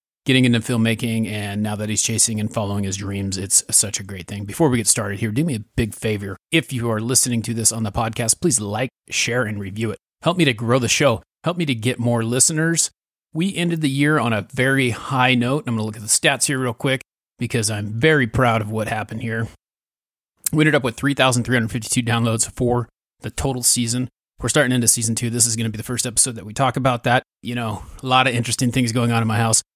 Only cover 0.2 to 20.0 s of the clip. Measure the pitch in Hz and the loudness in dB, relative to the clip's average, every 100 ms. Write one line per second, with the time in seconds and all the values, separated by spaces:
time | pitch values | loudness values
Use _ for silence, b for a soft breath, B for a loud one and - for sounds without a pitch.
0.2 | - 131 127 117 - 123 113 110 120 113 | 2 4 6 4 2 0 2 0 -2 -2
1.2 | 110 104 101 101 107 104 107 107 - 110 | -2 -4 -6 -4 -4 -4 -4 -2 -2 0
2.2 | - 107 107 - 101 101 98 95 101 98 | 0 0 -4 -4 -4 -2 -4 -4 -6 -4
3.2 | 98 95 95 - - - 101 - 98 98 | -4 -4 0 0 2 0 0 -4 -10 -12
4.2 | 87 101 104 - 160 123 104 - 101 98 | -10 -8 -6 0 2 2 0 0 -2 -4
5.2 | 113 107 165 117 98 - 117 - 113 104 | -2 -2 -2 -2 -6 -2 -2 -2 -4 -4
6.2 | 98 95 _ 160 - 127 117 107 113 127 | -6 -10 _ -2 0 -4 -2 -2 0 0
7.2 | - 120 107 113 107 110 110 110 113 113 | 2 0 -2 -2 0 0 -4 -2 -4 -2
8.2 | 113 - 175 113 104 107 131 _ - - | -2 0 0 0 -2 -4 -6 _ -8 -4
9.2 | - 120 113 101 98 104 113 - _ _ | -2 -2 -2 -4 -8 -4 -4 -6 _ _
10.2 | - 175 151 110 113 131 120 - 143 113 | -2 2 2 2 2 2 2 2 2 2
11.2 | - _ - 175 160 117 110 123 120 120 | -4 _ -6 -2 -2 0 -2 0 0 0
12.2 | 113 123 - 156 160 165 - _ _ _ | 0 2 2 2 0 0 -2 _ _ _
13.2 | _ 156 190 175 175 165 151 135 147 156 | _ -4 -2 0 -2 0 0 2 2 4
14.2 | 117 110 95 127 131 135 127 107 - 135 | 2 0 -2 0 2 4 2 0 -4 2
15.2 | 127 127 120 143 139 113 110 107 107 - | 4 4 2 0 -2 -2 -2 -6 -2 2
16.2 | 160 135 - 135 127 110 139 131 - _ | 2 2 0 0 -2 -2 -2 -2 -4 _
17.2 | _ - 120 120 110 107 107 110 151 151 | _ -8 -2 0 -2 -2 -4 2 4 4
18.2 | 120 - 123 113 104 110 104 107 104 113 | 4 2 2 2 0 -4 -4 -4 -6 -8
19.2 | 120 113 110 - _ _ _ _ | -6 -4 -6 -10 _ _ _ _